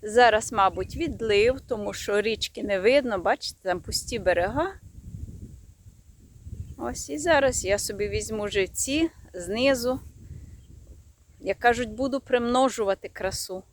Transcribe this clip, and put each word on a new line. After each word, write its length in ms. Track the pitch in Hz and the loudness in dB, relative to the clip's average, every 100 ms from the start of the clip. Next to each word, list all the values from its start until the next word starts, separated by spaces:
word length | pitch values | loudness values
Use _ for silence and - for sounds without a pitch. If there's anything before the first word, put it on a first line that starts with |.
Зараз, 500 | 214 214 240 214 - | 2 6 6 6 0
мабуть, 440 | 226 190 180 185 - | 2 2 2 -8 -4
відлив, 680 | 311 208 226 202 220 262 | -6 -4 0 4 4 2
тому 320 | - 220 202 | -4 -6 -6
що 280 | 190 - 202 | -6 -2 0
річки 420 | 214 220 - - | 0 -2 -6 -8
не 160 | 214 196 | -2 2
видно, 400 | 190 269 254 202 | 6 4 4 0
бачите, 400 | 175 262 - - | 0 0 -2 -10
там 180 | 190 185 | -4 -4
пусті 380 | - - - 240 | -2 -6 -4 -2
берега. 540 | 190 175 180 247 349 381 - - - - - - - - - - - - _ - - - - - - - | 0 2 2 0 -2 -4 -18 -18 -14 -12 -12 -12 -16 -18 -20 -20 -20 -20 _ -20 -20 -20 -16 -12 -12 -10
Ось, 320 | 330 247 - | -8 -8 -8
і 80 | 285 | -6
зараз 480 | 320 311 269 247 180 | 2 4 4 0 0
я 120 | 202 | 0
собі 320 | 202 208 208 | -2 -4 -2
візьму 380 | 208 208 220 208 | -2 -4 -4 -2
живці 600 | 202 190 - - 285 330 - - | 0 -2 -2 -2 0 0 -4 -16
знизу. 680 | 185 175 214 262 269 240 262 - - - - - - - - - - - _ _ _ | -12 -6 0 2 2 0 -4 -8 -20 -18 -16 -16 -20 -20 -20 -20 -20 -20 _ _ _
Як 200 | - 190 | -6 2
кажуть, 300 | 233 233 240 | 4 4 0
буду 300 | 214 269 262 | -2 -2 -2
примножувати 920 | - 247 240 247 262 233 202 190 - | 0 0 2 4 2 2 -2 -2 -4
красу. 540 | - 190 - - 185 - | -8 -6 -6 -8 -10 -12